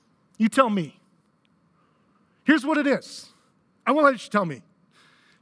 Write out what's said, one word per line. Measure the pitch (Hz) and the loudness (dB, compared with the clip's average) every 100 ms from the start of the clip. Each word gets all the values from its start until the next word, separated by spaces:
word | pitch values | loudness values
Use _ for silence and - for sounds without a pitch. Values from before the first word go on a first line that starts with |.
| _ _ _ - | _ _ _ -4
You | 220 | 0
tell | 285 254 | 2 2
me. | 202 151 - _ _ _ _ _ _ _ _ _ _ _ _ _ _ | 0 -6 -12 _ _ _ _ _ _ _ _ _ _ _ _ _ _
Here's | - 302 | 0 0
what | 269 302 | 2 -2
it | 285 | 0
is. | 233 - - - _ _ _ _ _ - | -2 -4 -18 -20 _ _ _ _ _ -2
I | |
won't | 285 285 | 4 2
let | 240 | 2
you | - | -2
tell | 208 170 | -2 -2
me. | 123 _ _ _ _ _ _ _ _ | -8 _ _ _ _ _ _ _ _